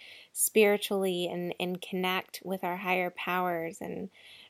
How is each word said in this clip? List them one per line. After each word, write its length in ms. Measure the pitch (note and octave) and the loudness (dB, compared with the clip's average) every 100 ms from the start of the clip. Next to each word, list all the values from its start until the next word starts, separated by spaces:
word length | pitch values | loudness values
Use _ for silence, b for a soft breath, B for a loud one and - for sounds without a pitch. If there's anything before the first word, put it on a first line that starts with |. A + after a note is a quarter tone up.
| B B B | B B B
spiritually 960 | - - A3 G#3 G#3 - G3 F#3+ F3 F3 | -4 2 6 8 6 2 0 0 0 -2
and, 300 | F3 F3 - | -2 -4 -4
and 220 | F3+ F3+ | -4 -4
connect 580 | - F#3 F#3 F#3 - - | -4 -2 0 0 -4 -10
with 200 | F3+ F#3+ | -6 -4
our 140 | F3+ F3 | -2 -2
higher 320 | F#3+ F#3 F3+ | 0 2 0
powers 680 | - - F3+ F3+ E3+ E3 - | -2 -2 0 2 0 -4 -6
and, 280 | - - G3 B B B | -8 -6 -8 B B B